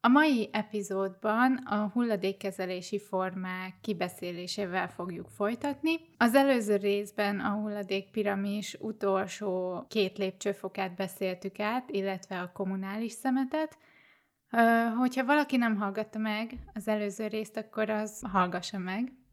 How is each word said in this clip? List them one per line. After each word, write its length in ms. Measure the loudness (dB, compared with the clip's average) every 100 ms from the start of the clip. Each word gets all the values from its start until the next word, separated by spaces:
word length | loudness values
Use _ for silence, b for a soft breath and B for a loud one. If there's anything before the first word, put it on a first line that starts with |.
A 80 | 8
mai 400 | 6 6 4 0
epizódban 1040 | -2 -2 -6 -2 -2 -2 -2 0 4 4 4
a 340 | 0 -2 0
hulladékkezelési 1080 | 0 0 0 0 -2 -6 -4 -6 -6 -4 -6
formák 760 | -4 -2 -2 -4 -6 -4 -6 -8
kibeszélésével 1080 | -6 -2 -4 -4 -8 -8 -8 -4 -2 -2 -2
fogjuk 400 | -6 -8 -8 -12
folytatni. 640 | -2 -2 0 -4 -2 0 -2 -4 _
Az 180 | 6
előző 420 | 6 6 4 4 2
részben 640 | 2 0 -2 -2 0 0
a 100 | -2
hulladékpiramis 1300 | -2 -4 -6 -4 -4 -4 -2 0 0 0 -2 -6 -8
utolsó 1040 | -8 -2 2 2 0 -4 -2 -2 -2 -6 -4
két 300 | 0 0 0
lépcsőfokát 760 | -4 -2 -4 -2 -6 -4 -6
beszéltük 680 | -4 -6 -2 -4 -4 -8 -4
át, 300 | -2 -2 -2
illetve 500 | -2 -2 -4 -6 -8
a 120 | -8
kommunális 600 | -6 -4 -4 -6 -6 -6
szemetet. 680 | -4 0 2 0 -2 -4 -8 b b b b b b _
Ö, 80 | 4 6 6 4 2
hogyha 260 | 2 2
valaki 320 | 4 4 4 2
nem 200 | 2 2
hallgatta 420 | 0 -2 -4 -2
meg 340 | -2 -2 -4 -8 -12
az 140 | -8 -2
előző 380 | 0 0 -4 -4
részt, 300 | -4 -6 -8
akkor 340 | -8 -4 -2
az 320 | 0 -4 -8 0
hallgassa 460 | 2 2 0 -6 -6
meg. 340 | -4 -4 -4 -8 _